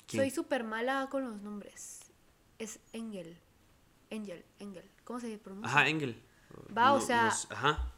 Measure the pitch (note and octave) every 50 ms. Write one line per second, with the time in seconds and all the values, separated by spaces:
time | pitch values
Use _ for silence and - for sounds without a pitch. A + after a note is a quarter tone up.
0 | - - - A3 C4+ C4+ - E4 E4 - C#4+ B3+ A3+ A3 A3 A3+ A#3+ B3+ C4+ C4+
1 | C4+ C4+ C#4 C4+ C4 A#3+ G#3+ G3+ G3+ G#3 G#3 G3+ - - - - - - - -
2 | - - - _ _ _ _ _ _ _ _ - A3 G#3 - - _ _ - A3+
3 | A3+ A3 G#3 F#3 E3 E3 E3+ E3 _ _ _ _ _ - - _ _ _ _ _
4 | _ - G#3+ A3 G#3 F#3+ E3+ - - _ _ - G3+ G3+ F#3 E3 F#3+ - _ _
5 | _ - A#3 B3 A#3+ A3+ G#3+ G#3 - F#3+ G3 G3+ A3+ A#3 - D3 C3 D3 D#3 D#3+
6 | C#3+ A#2+ A2+ - - - _ _ - - - - - - G3+ A3+ A#3+ C#4 C#4+ B3
7 | G#3+ C4 A#3+ A#3 A3+ A3 - - - - - G#2+ B2+ D3 D#3 - - - -